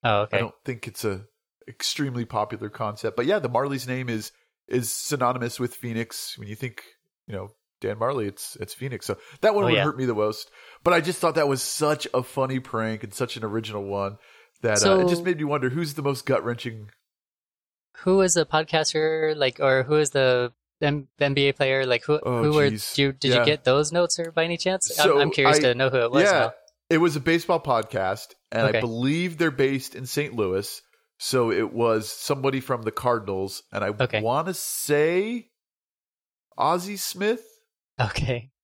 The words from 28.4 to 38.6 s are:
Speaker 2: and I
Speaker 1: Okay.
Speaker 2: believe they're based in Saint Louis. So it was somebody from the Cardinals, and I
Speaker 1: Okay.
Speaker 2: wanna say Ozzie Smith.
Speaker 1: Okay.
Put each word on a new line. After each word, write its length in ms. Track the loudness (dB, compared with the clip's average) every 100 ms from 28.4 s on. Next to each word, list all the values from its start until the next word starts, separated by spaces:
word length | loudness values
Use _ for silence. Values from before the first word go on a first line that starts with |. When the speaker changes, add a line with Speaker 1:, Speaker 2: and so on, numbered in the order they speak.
| _
Speaker 2:
and 120 | 0
I 60 | 2
Speaker 1:
Okay. 100 | 2
Speaker 2:
believe 560 | 0 -2 0 0 -2 0
they're 120 | 0
based 440 | 2 0 0 -6
in 120 | -12 -6
Saint 280 | -4 -4
Louis. 460 | -2 -2 -2 -4 -12 _ _ _ _
So 340 | -2 2 2
it 200 | 2 0
was 380 | 0 2 2 -2
somebody 500 | -10 -4 -2 0 -2
from 220 | -4 -4
the 80 | -4
Cardinals, 720 | -4 0 0 -2 -4 -4 -8 _
and 120 | -4
I 40 | -4
Speaker 1:
Okay. 300 | -2 -2 0
Speaker 2:
wanna 320 | 0 -2 -2
say 960 | -6 -6 -8 0 2 4 2 0 -6 -10 _ _ _ _ _ _ _ _ _ _ -2
Ozzie 400 | 0 0 -4 -8
Smith. 480 | -8 -2 -2 -2 -6 _ _ _ _ -4
Speaker 1:
Okay. 500 | -4 -2 -2 -4 -6 _